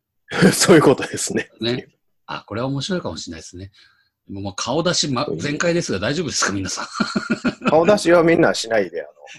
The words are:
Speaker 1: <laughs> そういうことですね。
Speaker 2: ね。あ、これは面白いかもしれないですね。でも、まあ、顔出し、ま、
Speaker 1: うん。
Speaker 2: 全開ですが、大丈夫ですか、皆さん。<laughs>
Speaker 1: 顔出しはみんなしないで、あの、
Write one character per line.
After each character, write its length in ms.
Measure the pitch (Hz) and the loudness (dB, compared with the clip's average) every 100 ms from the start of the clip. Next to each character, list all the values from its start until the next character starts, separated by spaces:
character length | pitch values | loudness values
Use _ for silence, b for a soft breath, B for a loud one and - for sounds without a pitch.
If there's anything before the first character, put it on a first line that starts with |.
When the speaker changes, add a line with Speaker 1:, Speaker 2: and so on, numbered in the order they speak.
| _ _ - | _ _ -10
Speaker 1:
<laughs> 240 | - 190 | 2 4
そ 200 | - - | 4 6
う 40 | 165 | 6
い 40 | |
う 20 | |
こ 140 | 147 127 | 8 4
と 100 | - | 0
で 100 | - | -6
す 180 | - 110 | -4 -4
ね。 140 | - _ | -6 _
Speaker 2:
ね。 260 | 113 123 - _ _ _ - | -4 -4 -8 _ _ _ -14
あ、 160 | 73 - | -14 -8
こ 80 | 104 | -6
れ 60 | |
は 40 | 135 | -4
面 140 | 139 | -4
白 160 | 131 180 | -4 -6
い 40 | |
か 100 | 101 | -6
も 40 | 82 | -10
し 140 | - | -12
れ 40 | |
な 40 | 85 | -16
い 40 | |
で 40 | - | -16
す 100 | 87 | -16
ね。 140 | 98 b b b b _ - | -18 b b b b _ -16
で 80 | |
も、 60 | 98 | -12
ま 100 | 101 | -10
あ、 40 | |
顔 280 | 95 113 147 | -8 -4 -2
出 100 | 175 | 0
し、 200 | 165 160 | 0 -2
ま、 120 | 123 | -2
Speaker 1:
う 120 | 123 80 | -4 -4
ん。 20 | |
Speaker 2:
全 180 | 143 151 | -4 -2
開 160 | 175 | 0
で 100 | 170 | 0
す 100 | - | -2
が、 80 | 98 | -2
大 160 | 107 147 | -2 -2
丈 80 | |
夫 20 | 151 | -4
で 60 | |
す 120 | - | -2
か、 60 | - | -2
皆 180 | 98 92 | -2 -6
さ 140 | - | -8
ん。 40 | - - - - - | -8 -6 -4 -4 -4
<laughs> 400 | - 240 - 254 | -4 -4 -4 2
Speaker 1:
顔 160 | 156 170 | 4 4
出 100 | 208 | 4
し 140 | 165 | 4
は 140 | 175 | 4
み 120 | 165 170 | 6 4
ん 40 | |
な 140 | 131 | 2
し 140 | 110 113 | 0 -2
な 120 | 113 | 0
い 100 | 90 | 0
で、 120 | 82 | -6
あ 20 | |
の、 80 | 76 - B | -10 -16 B